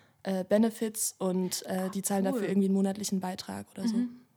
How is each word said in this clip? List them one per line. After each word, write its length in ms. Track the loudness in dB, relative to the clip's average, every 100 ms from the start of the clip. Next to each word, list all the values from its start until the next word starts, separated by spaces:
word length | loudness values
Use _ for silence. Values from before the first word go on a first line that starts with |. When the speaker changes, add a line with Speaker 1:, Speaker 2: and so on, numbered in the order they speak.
| _ _
Speaker 1:
äh, 200 | -4 -4 2
Benefits 680 | 4 4 2 -6 -2 -6 -2
und, 460 | 0 0 0 -4 -4
äh, 180 | -4 -2
Speaker 2:
Ah, 40 |
Speaker 1:
die 120 | -4
zahlen 240 | 0 0 2
Speaker 2:
cool. 60 |
Speaker 1:
dafür 140 | 0 2
irgendwie 200 | 2 4
einen 80 | 4
monatlichen 440 | 2 0 -2 -2
Beitrag 440 | -2 -8 -8 -10 -10
oder 140 | -4 0
so. 100 | 0
Speaker 2:
Mhm. 240 | -2 -6 _